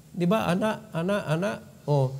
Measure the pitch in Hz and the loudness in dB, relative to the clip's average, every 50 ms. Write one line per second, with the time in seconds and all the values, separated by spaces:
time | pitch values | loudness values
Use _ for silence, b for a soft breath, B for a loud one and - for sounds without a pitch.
0 | - - - 202 175 175 165 165 - - 175 196 214 220 208 214 - - - 160 | -20 -12 -4 -2 2 2 2 2 2 2 2 2 2 0 -2 -4 -8 -8 -6 -4
1 | 170 190 202 202 - - 156 165 190 214 233 - - - - - - 143 147 139 | -2 0 0 -2 0 -2 -2 0 0 -4 -4 -6 -12 -18 -20 -10 -2 2 2 2
2 | 131 127 - | 2 2 -2